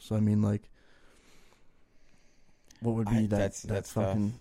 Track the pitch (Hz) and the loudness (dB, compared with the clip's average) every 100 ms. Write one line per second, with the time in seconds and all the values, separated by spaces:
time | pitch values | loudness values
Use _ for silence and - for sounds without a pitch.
0 | - 110 107 107 104 104 - - _ - | -4 0 2 2 2 -2 -6 -20 _ -20
1 | - - - - - - - - - - | -20 -20 -20 -20 -20 -20 -20 -20 -20 -20
2 | - - - - - - - - 117 113 | -20 -20 -20 -20 -20 -20 -20 -6 -4 -2
3 | 107 113 107 104 98 - - 101 - 110 | 2 2 2 2 0 -4 -6 -4 -4 -2
4 | 107 104 104 - | 0 0 -2 -4